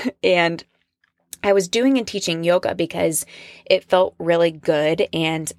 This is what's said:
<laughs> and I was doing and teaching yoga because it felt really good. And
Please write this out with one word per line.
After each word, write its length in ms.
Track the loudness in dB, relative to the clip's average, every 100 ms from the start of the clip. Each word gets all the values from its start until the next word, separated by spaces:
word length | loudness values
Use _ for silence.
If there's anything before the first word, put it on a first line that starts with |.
<laughs> 200 | -6 -4
and 420 | 0 2 0 -2 -12 _ _ _ _ _ _ -6
I 100 | 2
was 160 | 2 2
doing 300 | 0 2 2
and 100 | -2
teaching 340 | -6 -4 -2
yoga 320 | 0 0 0
because 520 | -4 -6 -2 -2 -2 -8 -16 -20 -20 0
it 180 | 0
felt 300 | 2 2 2 -2
really 320 | 0 2 2
good. 580 | 0 -2 0 0 0 -2
And 400 | -2 -2 -2 -6